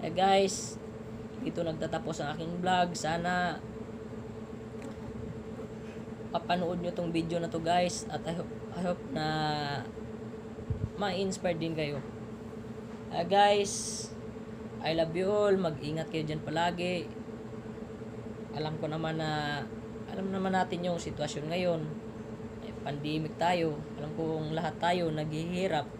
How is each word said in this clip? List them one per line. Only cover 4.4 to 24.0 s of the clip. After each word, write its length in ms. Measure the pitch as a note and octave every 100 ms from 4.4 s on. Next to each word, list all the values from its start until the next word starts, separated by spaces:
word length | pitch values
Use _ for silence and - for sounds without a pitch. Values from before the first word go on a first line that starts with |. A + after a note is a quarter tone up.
| - - - A3+ A3 G#3+ A3 A3 A3+ A3+ A3 A3+ A3 A3+ - - - - -
papanood 480 | E3+ - F3+ E3+ F3
nyo 160 | F3 F3
tong 160 | E3+
video 300 | E3 D#3+ E3+
na 80 | E3
to, 80 | E3
guys. 480 | E3 F3 F3+ - -
At 160 | C#3
I 160 | - E3
hope, 120 | A#2 - -
I 100 | F3 F3+
hope 160 | F3 -
na 140 | D#3+ D#3 D#3 D3+ D3+ C#3+ C#3+ A2 - A2 - - - - - - - - -
ma-inspire 640 | G3+ F#3 G3 F#3 F3+ E3
din 160 | E3 D#3+
kayo. 240 | D3 C#3+ C#3 - - - - - - - - - -
Ah, 160 | - F3
guys, 800 | G3+ G3+ G#3 G3+ - - - - - - - - - - -
I 160 | D3+ D#3+
love 160 | D#3+
you 160 | E3 F#3
all. 260 | G#3 G#3 F#3+
Mag-ingat 480 | F3 D3 D3 D#3 D#3
kayo 160 | D#3+
dyan 160 | D3+ D3+
palagi. 800 | - D#3 F3 F3 F3+ F3 D3+ - - - - - - - - - - - - - -
Alam 240 | D3 D#3 D#3
ko 80 | D#3
naman 240 | D#3 D#3+ D#3+
na, 480 | D#3 D3+ D3 D3 - - - - -
alam 160 | F#3+ F#3+
naman 240 | F#3+ F#3+
natin 320 | F#3 F3+ F3
yung 160 | F3 E3+
sitwasyon 460 | D#3 - D3 D3+ D3+
ngayon. 300 | F3 F3+ E3 D3+ D3+ - - - - - - -
Eh, 60 | -
pandemic 560 | C#3+ C#3+ D3 D#3 D#3 A#2
tayo. 400 | E3 F3+ E3 D3+ D#3
Alam 120 | -